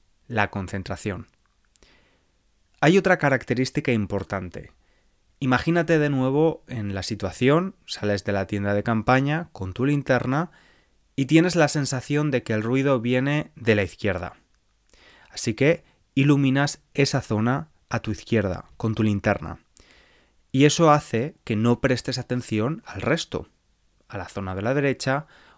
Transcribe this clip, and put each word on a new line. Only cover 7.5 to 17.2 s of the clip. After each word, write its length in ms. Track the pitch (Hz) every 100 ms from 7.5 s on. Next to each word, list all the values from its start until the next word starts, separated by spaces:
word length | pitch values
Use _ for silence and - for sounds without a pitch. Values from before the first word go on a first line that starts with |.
| 156 190 - -
sales 380 | - 104 101
de 80 | -
la 140 | 101 98
tienda 260 | 101 101
de 80 | 101
campaña 640 | 110 113 107 131 139 156 170
con 200 | - 92
tu 120 | 92
linterna 640 | 135 143 135 127 127 139 175 _ _ _ _ _ _ -
y 100 | 131
tienes 300 | 160 175 170
la 120 | 147
sensación 600 | 156 135 131 - 147 151
de 120 | 127
que 100 | -
el 100 | 110
ruido 380 | 113 135 139 131
viene 500 | 117 127 139 147 147 -
de 180 | 110
la 80 | 107
izquierda. 540 | 95 - 104 90 87 - _ _ _ _ _ _ - - _
Así 240 | - -
que 300 | 107 139 170 - _ _
iluminas 680 | - 139 143 135 135 143 - _
esa 260 | - 139 135